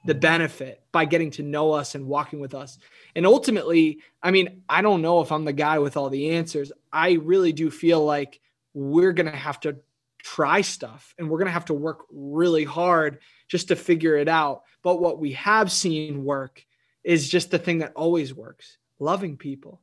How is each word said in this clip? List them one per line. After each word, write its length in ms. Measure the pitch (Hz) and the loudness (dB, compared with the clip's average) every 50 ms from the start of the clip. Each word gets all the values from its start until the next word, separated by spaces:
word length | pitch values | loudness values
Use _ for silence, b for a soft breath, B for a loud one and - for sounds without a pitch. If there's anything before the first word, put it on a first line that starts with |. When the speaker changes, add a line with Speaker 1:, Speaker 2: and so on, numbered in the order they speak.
| _ | _
Speaker 1:
the 60 | 160 | -2
Speaker 2:
Mm-hmm. 80 | 151 131 | -2 2
Speaker 1:
benefit 600 | - 160 165 165 165 147 - - 135 131 117 _ _ _ | 2 2 2 2 0 -2 -6 -10 -14 -14 -16 _ _ _
by 140 | - 170 160 | 0 0 2
getting 240 | 147 170 165 165 151 | 2 2 0 0 -2
to 120 | 139 - | -6 -8
know 300 | 147 147 147 147 156 156 | -8 -6 -4 0 0 2
us 220 | 151 147 139 - - | 0 0 -2 -6 -10
and 120 | 143 135 | -12 -8
walking 320 | 131 139 180 202 - - 147 | -4 -4 -4 -4 -6 -10 -12
with 160 | 143 131 147 | -12 -12 -12
us. 240 | 135 139 131 - _ b b b b b b b | -14 -16 -16 -20 _ b b b b b b b
And 80 | - 175 | 2 6
ultimately, 760 | 190 233 277 - - 220 196 - 151 170 165 160 156 151 B B B B B | 6 6 6 6 2 0 0 0 4 4 6 6 4 2 B B B B B
I 100 | - 175 | 0 2
mean, 300 | 190 190 180 180 185 - _ - | 4 4 2 2 -6 -16 _ 0
I 140 | 147 170 | 0 2
don't 180 | 196 214 202 175 | 4 4 2 2
know 220 | 160 165 175 170 | 2 2 2 2
if 100 | 151 127 | 2 0
I'm 140 | 160 151 156 | -2 -4 -2
the 60 | 147 | -4
guy 260 | 143 139 151 151 156 156 | -2 0 0 0 2 0
with 180 | 147 143 - | 0 0 -2
all 140 | 151 139 135 | -4 -4 -4
the 220 | 135 139 143 156 | -4 -4 -2 -2
answers. 400 | 165 170 165 165 - 151 143 143 - _ _ _ | -2 -2 -4 -4 -6 -6 -6 -6 -12 _ _ _
I 200 | - 156 160 180 | -2 0 2 4
really 400 | 180 165 151 160 180 190 185 170 | 2 2 2 2 2 4 4 2
do 180 | 156 143 160 156 | 0 0 -4 -4
feel 340 | 143 - - 165 170 160 151 | -4 0 2 2 4 4 2
like 360 | 151 147 143 139 135 - _ _ _ _ _ _ _ _ | 2 0 -2 -4 -8 -12 _ _ _ _ _ _ _ _
we're 380 | 147 139 139 147 170 180 190 | -8 -6 0 2 4 4 4
gonna 180 | 180 175 170 156 | 2 0 -2 -2
have 300 | 151 139 135 151 139 - | -4 -8 -8 -8 -10 -6
to 160 | - 156 143 135 _ _ _ _ _ _ _ _ | -6 -8 -8 -8 _ _ _ _ _ _ _ _
try 420 | - - - - 156 139 165 202 | -20 -12 -2 -2 0 2 2 2
stuff 540 | 190 - - - - 113 110 139 _ _ _ - | 0 -2 -6 -10 -14 -16 -16 -20 _ _ _ -12
and 120 | 170 156 | -6 -6
we're 80 | 160 160 | -4 -2
gonna 140 | 196 185 | -2 -2
have 120 | 170 170 170 | -4 -6 -4
to 80 | - 156 | -4 -4
work 300 | 143 147 160 156 - - _ | -4 -4 -6 -8 -8 -18 _
really 540 | - 143 139 139 143 160 170 180 165 156 151 | -18 -16 -14 -6 -2 0 2 2 2 0 0
hard 560 | 139 135 165 175 180 175 165 156 147 135 - b b b b b b | -2 -4 -2 0 2 2 2 2 -2 -4 -8 b b b b b b
just 200 | - 175 - - | -6 -6 0 -2
to 80 | 175 | -2
figure 400 | - - - 175 160 160 160 156 | -2 2 0 0 2 4 2 2
it 120 | 143 147 156 | 2 2 2
out. 360 | 165 160 156 143 135 - b b b b | 2 2 0 0 -4 -8 b b b b
But 180 | _ 180 180 170 | _ 0 0 2
what 180 | 175 170 - 160 | 0 -2 -2 -2
we 140 | 156 143 | -6 -6
have 400 | 131 - - 202 214 220 214 185 | -6 -4 0 2 4 4 4 2
seen 520 | - - - 180 160 156 156 156 143 139 135 | 0 -2 -2 -2 -2 -2 -4 -6 -8 -6 -4
work 420 | 139 143 139 135 131 _ - _ _ _ _ _ _ _ _ | -4 -4 -4 -6 -10 _ -20 _ _ _ _ _ _ _ _
is 240 | _ 170 175 165 139 - | _ 0 0 2 2 0
just 220 | - 175 165 - | 0 -2 0 0
the 80 | - 165 | -4 -4
thing 200 | 170 180 170 165 | -2 -2 -4 -4
that 140 | 156 - - | -4 -6 -6
always 380 | - 156 170 175 170 147 131 131 | -2 -2 0 0 0 -2 -6 -10
works, 420 | - 107 - - _ - - _ _ _ _ _ _ | -16 -18 -20 -20 _ -20 -20 _ _ _ _ _ _
loving 400 | 143 151 180 196 196 170 143 131 | -4 -2 -2 -2 -4 -8 -10 -10
people. 420 | - 143 139 135 - - - _ | -12 -12 -12 -12 -16 -20 -20 _